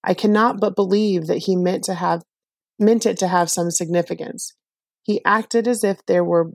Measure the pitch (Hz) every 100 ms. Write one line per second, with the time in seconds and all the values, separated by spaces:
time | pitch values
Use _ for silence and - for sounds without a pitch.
0 | - 185 214 208 233 - 208 190 196 202
1 | 214 185 160 - - 185 180 190 - 175
2 | 175 170 - _ _ _ _ _ 208 233
3 | 220 175 180 180 170 - 170 170 165 175
4 | 170 165 156 - - _ _ _ _ _
5 | - 208 - 214 214 233 233 240 202 190
6 | - 180 175 170 165